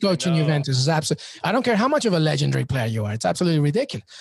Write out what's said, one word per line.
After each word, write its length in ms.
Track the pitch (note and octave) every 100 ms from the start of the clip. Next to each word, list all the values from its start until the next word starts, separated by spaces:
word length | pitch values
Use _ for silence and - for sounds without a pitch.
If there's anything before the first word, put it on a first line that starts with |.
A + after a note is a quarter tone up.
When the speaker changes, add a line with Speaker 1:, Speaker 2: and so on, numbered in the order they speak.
Speaker 1:
I 20 | G3+
Speaker 2:
coaching 280 | F3 F3+
Speaker 1:
know. 60 | E3
Speaker 2:
Juventus. 380 | D3+ D3+ C#3 C3
It's 100 | C3+
absolute, 340 | D#3 D3+ D#3+ - -
I 80 | E3
don't 120 | A#3
care 140 | B3 G#3
how 120 | B3+
much 160 | D4
of 80 | A#3+
a 80 | F3
legendary 460 | D#3 C#3+ C#3+ C3+ B2
player 180 | C3+
you 220 | A#2 A2+ G#2
are. 60 |
It's 100 | A2
absolutely 360 | E3+ F3 F3+ D#3+
ridiculous. 460 | D3 F#3 C#4 A#2 - -